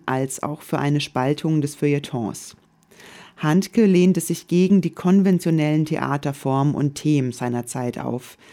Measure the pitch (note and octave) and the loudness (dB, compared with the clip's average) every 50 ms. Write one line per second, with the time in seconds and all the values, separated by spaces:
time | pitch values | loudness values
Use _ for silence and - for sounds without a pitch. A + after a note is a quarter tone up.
0 | - - C3 C3 C3+ C3+ - - - D3 D3 - - - D#3+ C#3 C#3+ D3 D3 D3 | -2 -4 -2 -2 -2 -4 -4 -6 -6 -6 -8 -8 -8 -6 -4 -2 0 0 0 0
1 | C#3+ - - C3 B2+ C#3 D#3+ D3+ - D#3+ D#3+ D3+ C#3+ C#3+ C#3+ - D3+ D3 C#3+ C#3 | -2 -4 -4 -2 0 0 -2 -2 -2 0 0 0 0 -2 -4 -2 0 0 0 -2
2 | C#3 - - B2 A2+ G2 - - - - - _ _ _ _ _ _ _ _ - | -2 -6 -6 -6 -6 -6 -8 -10 -14 -18 -20 _ _ _ _ _ _ _ _ -20
3 | - - - - - - _ - - D#3 D#3 F#3+ F#3+ - - A#3 A3 G3+ F3+ F3+ | -20 -20 -20 -20 -20 -20 _ -6 -2 0 0 0 0 0 2 2 4 4 6 6
4 | F3+ F#3 F3+ F3 - - F3 - - - F3 F3+ F#3 F3+ G3+ F#3+ D#3+ E3 - - | 4 4 4 2 0 -4 -6 -6 -4 0 2 2 4 4 4 4 2 0 -4 -2
5 | - F3+ F#3+ G3 F#3 G3 F3+ E3+ - E3+ E3 D#3+ D3+ D3+ D3+ D#3 D#3 D#3 D#3+ - | 0 4 4 4 4 4 2 2 2 2 2 2 2 2 2 0 0 0 -2 -4
6 | - C3 C#3+ C#3+ C#3+ D3 C#3 - - C3+ C3+ C3+ C#3 D3 - - C#3+ C#3+ C#3+ - | -2 -2 -4 -4 -4 -6 -6 -4 -2 -2 0 2 2 0 0 0 -2 -4 -4 -4
7 | - D3+ D3+ C#3+ B2+ B2+ A#2 - B2+ B2 A#2+ A#2+ A#2+ - - C3 B2 B2 A#2 - | -2 0 0 0 0 -2 -4 -6 -6 -4 -4 -4 -6 -6 -8 -6 -6 -6 -6 -6
8 | - A#2+ A#2 B2+ - - - _ - - | -6 -6 -6 -8 -8 -14 -20 _ -20 -20